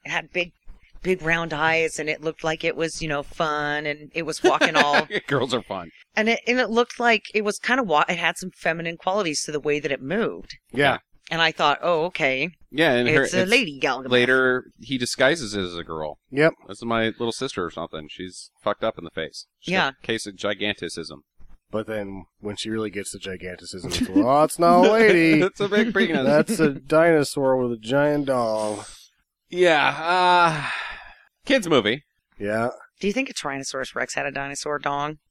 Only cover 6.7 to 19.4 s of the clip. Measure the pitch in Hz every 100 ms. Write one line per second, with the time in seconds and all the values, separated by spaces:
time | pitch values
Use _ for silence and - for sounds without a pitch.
6.7 | 226 240 - 240 214 - 208 208 202 -
7.7 | 254 220 151 160 175 170 175 185 _ 175
8.7 | 165 165 175 - 196 180 143 - 151 147
9.7 | 147 147 139 131 196 180 87 - - _
10.7 | 127 139 123 _ _ - 165 160 - 156
11.7 | 139 170 170 170 - 147 131 160 _ _
12.7 | 135 160 123 123 156 135 185 185 247 202
13.7 | 139 147 131 131 123 123 131 131 127 -
14.7 | _ - 139 123 - 135 170 113 101 90
15.7 | 87 82 80 76 73 _ 131 156 - -
16.7 | 101 117 113 113 - 120 - 120 - 85
17.7 | 82 82 80 76 - 90 90 - _ -
18.7 | 104 110 - 85 - 78 -